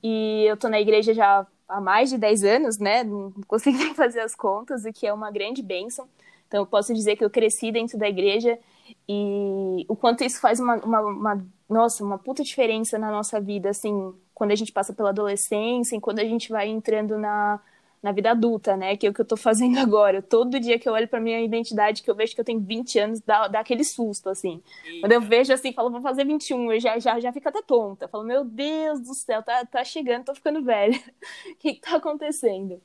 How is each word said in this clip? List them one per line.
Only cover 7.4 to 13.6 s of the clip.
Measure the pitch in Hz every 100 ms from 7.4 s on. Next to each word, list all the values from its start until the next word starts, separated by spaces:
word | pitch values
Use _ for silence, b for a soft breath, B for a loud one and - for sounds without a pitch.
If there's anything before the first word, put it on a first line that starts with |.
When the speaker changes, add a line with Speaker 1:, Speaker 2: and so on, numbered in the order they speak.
| 220 - 226
Speaker 1:
dentro | 226 233 220
da | 208
igreja | 185 196 208 233 233 B B B - -
e | 202 208 202 202 196 190 185 -
o |
quanto | 214 240 240
isso | 269 -
faz | 240 226
uma, | 247 226
uma, | 220 226
uma, | 208 202 214 202 185 _ _
nossa, | 220 233 226
uma | 202 196
puta | - 269
diferença | - - 233 220 220 214
na | 214
nossa | 208 214 214
vida, | 202 202